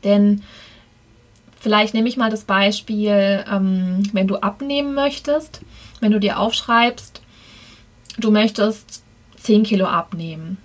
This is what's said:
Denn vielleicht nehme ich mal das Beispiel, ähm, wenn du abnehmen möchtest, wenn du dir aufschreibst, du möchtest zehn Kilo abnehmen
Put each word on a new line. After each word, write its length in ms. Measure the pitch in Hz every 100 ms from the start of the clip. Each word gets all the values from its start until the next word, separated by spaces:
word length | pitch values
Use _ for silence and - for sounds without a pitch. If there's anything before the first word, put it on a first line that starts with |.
| 202
Denn 380 | 202 202 202 - - - - _ _ _ _ _ - _ _
vielleicht 340 | 220 208 214
nehme 140 | 220 233
ich 80 | 240
mal 140 | 226
das 160 | 214 -
Beispiel, 960 | 196 202 208 - 208 208 202 196 196 -
ähm, 520 | 202 190 190 185 185 202
wenn 140 | 202 190
du 100 | 196
abnehmen 560 | 196 208 277 285 285
möchtest, 680 | 277 285 277 - 302 311 - - - - -
wenn 120 | 214
du 80 | 214
dir 200 | 202 -
aufschreibst, 840 | 214 - - 233 240 240 - - - - - - - - - _ - -
du 140 | 220
möchtest 720 | 208 214 214 208 214 - - _ _ _ -
zehn 280 | - 208
Kilo 240 | 214 202 190
abnehmen 680 | 170 170 170 165 160 160 190